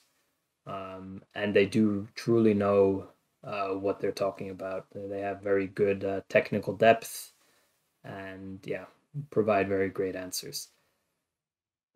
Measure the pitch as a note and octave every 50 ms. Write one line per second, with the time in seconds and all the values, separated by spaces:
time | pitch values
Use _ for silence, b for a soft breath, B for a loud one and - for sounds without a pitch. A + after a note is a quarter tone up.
0 | _ _ _ _ _ _ _ _ _ _ _ _ - - G2+ F#2+ F#2+ F#2+ F#2+ F#2+
1 | F#2+ F#2+ F#2+ F#2+ - _ - G#2 G#2 G#2 G2 G#2+ G2+ G2 - A2 A2 G#2+ G#2 G2+
2 | G2+ - - - - A2+ A#2 A#2 A2+ A2 G#2 G2+ G2+ G2+ G2+ G2+ G2 G2 G2 G2
3 | G2 - - _ _ _ _ _ - - G#2 G2+ G2 G2 F#2+ G2 G2 G2+ F#2 -
4 | - G2+ F#2+ - G2+ G2 F#2+ - G2 F#2+ F#2+ F2+ F#2+ F#2+ F#2+ F#2+ - _ - G2+
5 | G2 G2 G2+ G2 G2+ G2+ G2 F#2+ G2+ G2+ G2 G2 G2 F#2+ G2+ - G#2 G2+ G2 F#2+
6 | G2+ G2 G2 G2 - - - G#2+ - - - G#2 - - G2 F#2+ A2 A2+ A2+ -
7 | - - - - - - _ _ _ _ _ _ _ _ _ _ _ _ _ _
8 | - B2+ - G2 G2 F#2+ F#2+ F#2+ G2 F#2+ F#2+ F#2+ - - - - - - _ _
9 | _ _ - D3 C#3+ - - A2+ G#2+ G#2+ G#2+ G2 F#2+ G2 G2 F#2+ G2 G2 F#2+ -
10 | G2 F#2 F2+ F#2 F#2 F2+ - - - - C#3+ - - - _ _ _ _ _ _
11 | _ _ _ _ _ _ _ _ _ _ _ _ _ _ _ _ _ _ _